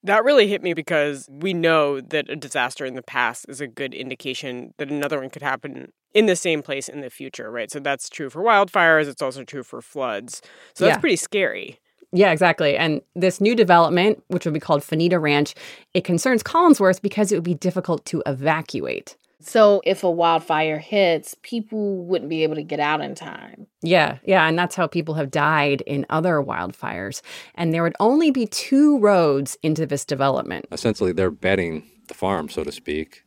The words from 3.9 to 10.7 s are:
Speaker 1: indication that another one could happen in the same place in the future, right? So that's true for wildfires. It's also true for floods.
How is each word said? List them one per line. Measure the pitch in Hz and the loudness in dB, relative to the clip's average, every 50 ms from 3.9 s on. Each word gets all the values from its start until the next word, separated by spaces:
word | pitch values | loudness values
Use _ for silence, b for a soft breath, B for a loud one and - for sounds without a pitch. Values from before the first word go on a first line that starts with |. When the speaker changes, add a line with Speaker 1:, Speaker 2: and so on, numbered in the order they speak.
| - | -8
Speaker 1:
indication | - 131 131 131 _ - 143 127 - - 135 123 123 123 120 _ - | -10 -10 -12 -12 _ -10 -10 -10 -8 -10 -10 -10 -10 -12 -14 _ -12
that | 147 135 | -8 -6
another | 147 143 143 143 151 139 | -6 -6 -4 -4 -4 -6
one | 131 131 | -8 -10
could | - 151 | -14 -8
happen | 143 139 131 123 - 143 135 131 - - _ _ _ _ _ | -6 -6 -6 -6 -8 -14 -14 -14 -18 -18 _ _ _ _ _
in | 208 220 | 2 4
the | 208 180 | 4 2
same | 170 - 180 160 151 | 0 0 -2 -2 -2
place | 143 - 139 139 - - | -4 -6 -8 -8 -8 -10
in | - 147 | -12 -14
the | 139 123 | -14 -14
future, | - - 139 131 - - 113 110 | -14 -16 -16 -16 -14 -14 -14 -10
right? | 117 120 110 107 | -8 -8 -10 -8
So | - 147 | -10 -6
that's | 139 147 139 135 - - | -4 -4 -4 -4 -6 -16
true | - - 156 131 | -12 -12 -12 -10
for | - 160 196 | -8 -2 2
wildfires. | 233 220 202 202 175 - 202 170 165 160 156 156 | 4 4 4 4 2 2 4 6 6 6 4 4
It's | 143 127 - | 0 -4 -6
also | 151 131 131 139 127 | -6 -6 -6 -8 -14
true | - - 135 120 | -12 -12 -14 -14
for | - - 120 | -12 -16 -16
floods. | - - - 147 131 123 107 101 117 - - - B B B B B B | -16 -12 -8 -6 -4 -4 -4 -6 -8 -12 -16 -18 B B B B B B